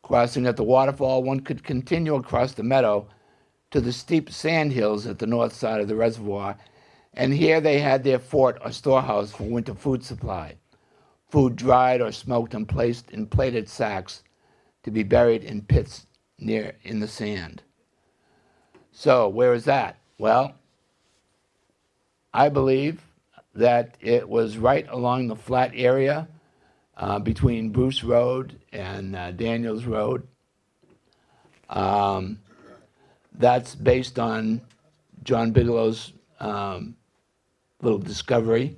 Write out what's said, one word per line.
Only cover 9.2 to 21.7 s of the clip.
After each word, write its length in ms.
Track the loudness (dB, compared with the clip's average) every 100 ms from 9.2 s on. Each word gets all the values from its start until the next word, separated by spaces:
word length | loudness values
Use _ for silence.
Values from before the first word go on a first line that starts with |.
| -4
for 120 | -8
winter 300 | -6 -4 -6
food 280 | -6 -4 -4
supply. 520 | -6 -10 -8 -8 -10 -16 _ _ _ _ _ _ _
Food 280 | 2 2 2
dried 440 | 2 4 4 2
or 120 | 0
smoked 420 | -4 -4 -2 -2
and 120 | -6 -4
placed 440 | 0 0 -2 -10
in 160 | -10 -2
plated 420 | 0 0 -2 -6
sacks 540 | -6 -4 -4 -10 -18 _ _ _ _ _ _
to 60 | -6
be 120 | -4
buried 420 | 2 4 4 2
in 160 | -2 -12
pits 460 | 2 2 2 -12 _ _ _ _
near 380 | -4 -4 -4 -12
in 160 | -8 -6
the 80 | -6
sand. 540 | -6 -8 -8 -10 -18 _ _ _ _ _ _ _ _ _ _ _ _ _
So 360 | _ 4 4 4
where 240 | 2 2
is 140 | 2 2
that? 320 | 0 0 -8 _ _
Well, 380 | 2 2 2 -6 _ _ _ _ _ _ _ _ _ _ _